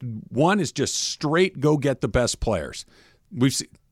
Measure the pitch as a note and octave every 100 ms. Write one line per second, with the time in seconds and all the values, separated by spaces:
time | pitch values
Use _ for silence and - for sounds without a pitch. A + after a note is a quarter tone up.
0 | B2 A2 - A#2 D#3+ G3+ D3+ - B2+ -
1 | - - D3+ E3 F#3+ C#3+ C#3+ D3 C#3 B2+
2 | A#2 B2+ A#2+ - - F#2+ C2+ - - _
3 | _ _ _ D#3+ C3+ - - - _